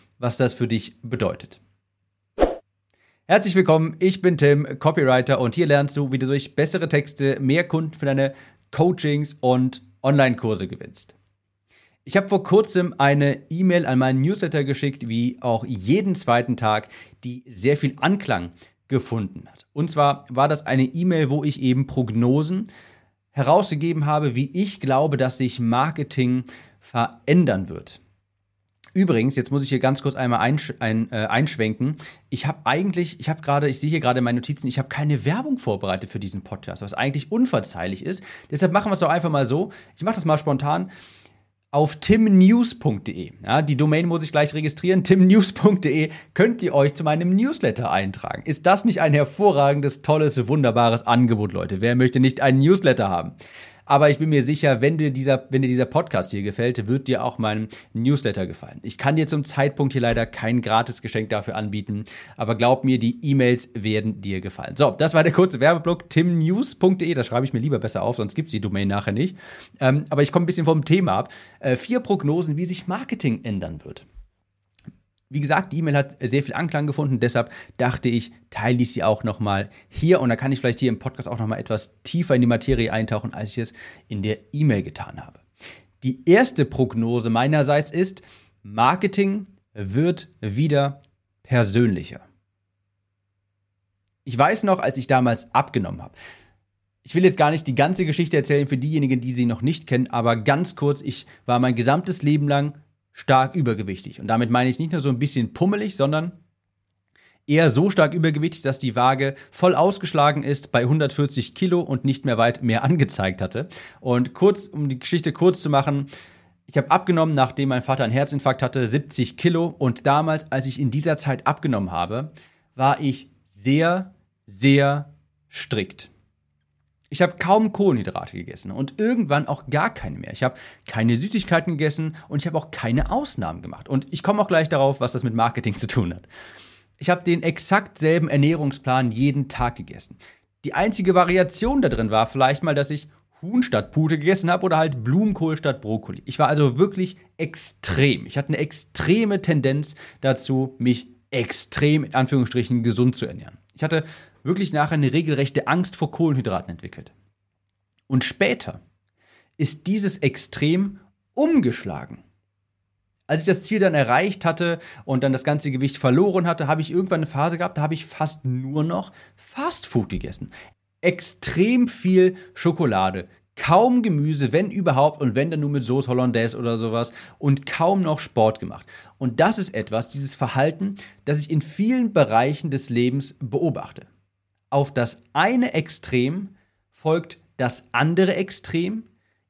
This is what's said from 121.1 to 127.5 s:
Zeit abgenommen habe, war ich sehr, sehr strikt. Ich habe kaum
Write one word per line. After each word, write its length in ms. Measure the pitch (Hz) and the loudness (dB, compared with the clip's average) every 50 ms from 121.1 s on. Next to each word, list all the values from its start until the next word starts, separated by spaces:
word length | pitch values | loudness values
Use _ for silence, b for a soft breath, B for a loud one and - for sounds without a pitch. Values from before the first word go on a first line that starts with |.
| 151 | -2
Zeit 320 | 147 - 139 127 123 - - | -2 -2 -4 -4 -2 -2 -4
abgenommen 440 | 147 - - 147 123 101 98 87 | -4 -2 -2 -2 -2 -2 -2 -4
habe, 420 | 87 85 87 90 107 123 151 151 b b b b b b b b _ | -4 -4 -4 -4 -4 -6 -6 -8 b b b b b b b b _
war 240 | 127 131 139 143 - | 0 2 2 2 2
ich 300 | 151 135 127 - - - _ _ _ | 0 -2 -4 -4 -10 -18 _ _ _
sehr, 680 | _ - 101 101 131 139 156 165 170 180 190 185 - - _ _ _ _ _ _ | _ -20 -6 0 2 2 2 2 2 0 0 -4 -8 -14 _ _ _ _ _ _
sehr 680 | - 98 95 123 139 139 143 139 139 143 147 143 - - _ _ _ _ _ _ _ | -20 -6 0 4 4 6 6 4 2 0 -2 -4 -8 -16 _ _ _ _ _ _ _
strikt. 640 | - - - - 113 107 95 - - - - - _ _ _ _ _ _ _ _ _ _ _ _ _ _ _ _ _ _ _ _ | -16 -16 -10 -6 -6 -6 -6 -6 -10 -18 -20 -20 _ _ _ _ _ _ _ _ _ _ _ _ _ _ _ _ _ _ _ _
Ich 100 | 143 - | 0 0
habe 140 | 180 180 180 - | 0 0 0 -4
kaum 340 | - 175 | 0 2